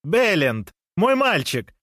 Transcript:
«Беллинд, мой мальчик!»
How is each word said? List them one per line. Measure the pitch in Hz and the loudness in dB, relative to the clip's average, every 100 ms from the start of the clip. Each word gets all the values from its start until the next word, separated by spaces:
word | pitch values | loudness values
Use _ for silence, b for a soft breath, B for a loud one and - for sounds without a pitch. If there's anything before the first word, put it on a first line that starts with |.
«Беллинд, | 143 226 240 180 135 110 98 _ _ - | 0 0 2 2 0 -2 -8 _ _ -2
мой | 240 262 | 0 2
мальчик!» | 269 180 127 123 - _ | 2 0 -2 -6 -8 _